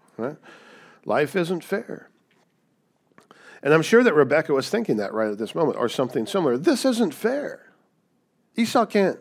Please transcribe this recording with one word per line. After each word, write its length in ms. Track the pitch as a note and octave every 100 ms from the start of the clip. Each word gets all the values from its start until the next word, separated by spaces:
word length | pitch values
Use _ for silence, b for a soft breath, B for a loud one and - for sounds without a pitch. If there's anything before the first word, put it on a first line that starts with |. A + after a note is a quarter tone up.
| _ -
right? 200 | A#2+ D#3+ B B B B B B -
Life 300 | A2+ D3 F#3
isn't 280 | E3+ F3+
fair. 460 | - G3 - - - _ _ _ _ _ _ _ _ _ _ _ _ B B B
And 120 | C#3
I'm 80 | D#3
sure 220 | D#3 A#3
that 100 | B3
Rebecca 400 | D3+ B2+ D3+ D#3
was 160 | C3+ B2+
thinking 280 | G#3+ G#3 A2
that 160 | G2
right 180 | A2 G#2+
at 60 | G#2
this 180 | A2 E3
moment, 220 | D3+ -
or 120 | A#2
something 360 | - B2+ B2 A2
similar. 320 | G3 D3+ B2
"This 280 | F#3+ B3+ C4+
isn't 280 | A3+ G3
fair. 580 | - A3 C#4+ C#4 - - _ _ _ _ _ _ _ _ -
Esau 300 | A3+ B3+ G#3+
can't, 340 | G#3 F#3 -